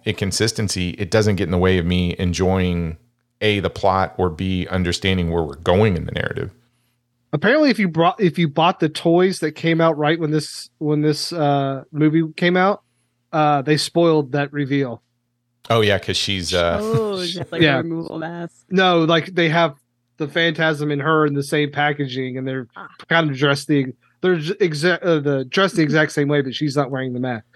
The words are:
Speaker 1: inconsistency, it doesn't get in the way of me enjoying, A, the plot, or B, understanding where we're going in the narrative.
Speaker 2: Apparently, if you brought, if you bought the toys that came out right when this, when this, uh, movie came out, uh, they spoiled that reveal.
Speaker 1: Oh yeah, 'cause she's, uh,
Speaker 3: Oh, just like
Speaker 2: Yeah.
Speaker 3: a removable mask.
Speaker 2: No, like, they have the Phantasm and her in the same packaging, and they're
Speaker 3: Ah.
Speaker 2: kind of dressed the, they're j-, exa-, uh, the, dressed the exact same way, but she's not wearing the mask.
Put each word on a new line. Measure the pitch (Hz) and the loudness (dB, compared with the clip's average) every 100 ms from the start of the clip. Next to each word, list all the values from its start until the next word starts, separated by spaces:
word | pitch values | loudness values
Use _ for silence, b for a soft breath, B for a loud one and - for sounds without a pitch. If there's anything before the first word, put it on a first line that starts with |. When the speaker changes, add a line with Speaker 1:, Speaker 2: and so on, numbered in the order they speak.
Speaker 1:
inconsistency, | 110 - 98 - 110 - 104 95 90 | -6 -4 -2 0 -2 -2 -4 -4 -6
it | - 95 | -6 0
doesn't | 110 107 95 | 2 2 0
get | 90 | 0
in | |
the | 90 | 2
way | 92 92 | 2 2
of | 85 | 2
me | 90 87 - | 0 0 -2
enjoying, | 90 87 92 92 90 87 82 82 _ _ _ - | -2 0 0 0 0 -2 -4 -8 _ _ _ -4
A, | 107 101 | 0 0
the | 92 | -2
plot, | - 98 95 92 - | -2 0 0 -2 -2
or | 92 | -4
B, | 80 92 92 87 | -2 -4 -4 -4
understanding | 92 87 - 98 92 85 | -2 -2 -2 -2 0 0
where | 82 | -2
we're | 76 - | -4 -4
going | 92 92 110 82 | 0 2 2 0
in | 76 | -4
the | |
narrative. | - - - 98 - _ _ _ _ _ _ _ | -6 -6 -6 -10 -12 _ _ _ _ _ _ _
Speaker 2:
Apparently, | 151 - 302 294 | -2 2 4 4
if | 226 | 2
you | 185 | 0
brought, | 160 170 - | 2 0 2
if | 185 175 | 0 2
you | 165 | 0
bought | 151 170 185 | 2 2 2
the | 156 | -2
toys | - 170 170 185 180 | 0 2 4 4 0
that | 156 | -6
came | - 165 165 | -2 0 2
out | 165 147 | 2 2
right | 151 165 | 0 0
when | 151 | 0
this, | 156 - - - - | -2 -4 -12 -16 -6
when | 151 151 | -2 2
this, | 151 147 - | 2 0 -4
uh, | 175 147 143 135 135 - | 0 2 2 0 -6 -8
movie | 147 151 160 160 - | 0 2 2 0 0
came | 175 185 | 2 4
out, | 190 202 _ _ _ _ _ | 2 0 _ _ _ _ _
uh, | 160 151 143 | 0 2 2
they | 131 151 | 2 0
spoiled | - 170 170 156 135 | 0 2 4 4 0
that | 143 143 | -2 -4
reveal. | 147 135 139 131 113 _ _ _ _ _ _ - | -4 -2 -2 -2 -8 _ _ _ _ _ _ 0
Speaker 1:
Oh | 113 | 2
yeah, | 104 98 | 4 2
'cause | - 92 | 0 -4
she's, | - 95 87 | -2 -4 -2
uh, | 90 85 85 | 0 2 0
Speaker 3:
Oh, | 214 226 214 190 175 | 0 -2 -2 -4 -6
just | 180 165 | -8 -6
like | 165 | 0
Speaker 2:
Yeah. | 156 135 | 2 2
Speaker 3:
a | |
removable | 165 165 165 160 | -2 -6 -8 -10
mask. | 160 170 170 _ - | -10 -10 -12 _ -4
Speaker 2:
No, | 190 185 170 160 | 2 4 4 4
like, | 165 185 | 2 0
they | 175 165 | 0 2
have | 165 165 143 _ _ _ - | 2 2 -2 _ _ _ -10
the | 147 | -4
Phantasm | 170 165 160 160 147 151 | 0 0 0 0 0 -2
and | 143 | -2
her | 147 156 151 | 2 2 2
in | |
the | 143 | 0
same | 139 151 147 | -2 0 0
packaging, | 143 147 147 135 127 127 131 | 0 -2 -2 -4 -6 -6 -6
and | 131 | -6
they're | 131 117 - | -8 -10 -16
Speaker 3:
Ah. | 151 - - | -20 -12 0
Speaker 2:
kind | 170 156 | 2 2
of | 131 | 2
dressed | 143 139 - | 0 0 0
the, | 143 131 - _ _ | 0 0 -6 _ _
they're | 185 175 | 0 0
j-, | 151 208 | -2 -2
exa-, | 185 147 175 170 | -2 0 0 0
uh, | 190 156 | 0 0
the, | 143 139 127 | 0 -2 -2
dressed | 190 190 165 | 0 2 2
the | |
exact | 151 156 151 | 2 2 0
same | - 143 | 0 0
way, | 147 | 0
but | 135 | 0
she's | - 151 139 | -2 -2 -2
not | 131 | -2
wearing | 135 131 | -4 -4
the | 123 | -4
mask. | 127 113 - | -4 -6 -10